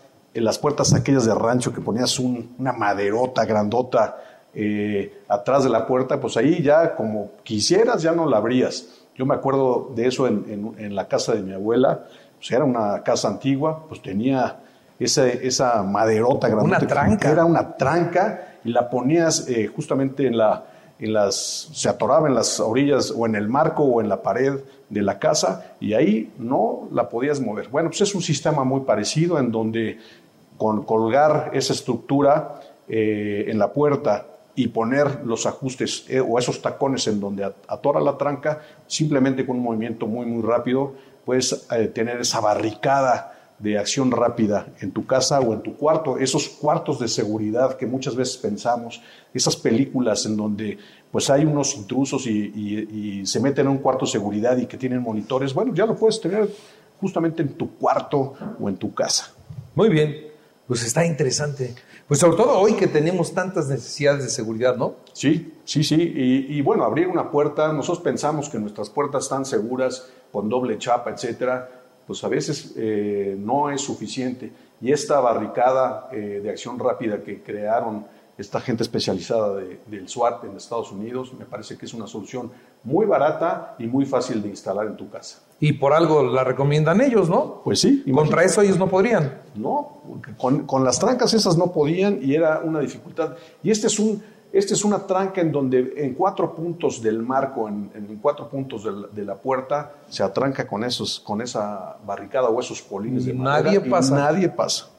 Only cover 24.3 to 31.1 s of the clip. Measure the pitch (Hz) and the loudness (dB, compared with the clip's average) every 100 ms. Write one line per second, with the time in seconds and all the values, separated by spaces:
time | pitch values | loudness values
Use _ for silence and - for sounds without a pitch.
24.3 | 117 135 139 - - - 104 98 95 156 | 2 2 0 -8 -20 -6 -2 0 0 0
25.3 | 151 185 185 - - 104 107 170 220 - | 2 0 -2 -8 -8 -2 2 4 2 0
26.3 | - 117 151 226 - 220 139 123 117 143 | -8 -2 0 0 -2 -6 -4 -2 -2 -2
27.3 | 139 113 104 - 139 165 - 202 185 - | -2 -2 -6 -4 -2 -2 0 0 0 -2
28.3 | 143 165 143 127 135 131 104 104 151 170 | -2 0 0 0 0 0 0 0 0 2
29.3 | 160 120 113 110 113 110 - - - _ | 2 0 0 0 -2 -4 -6 -16 -20 _
30.3 | _ _ - 107 104 - 110 113 | _ _ -4 0 0 0 0 2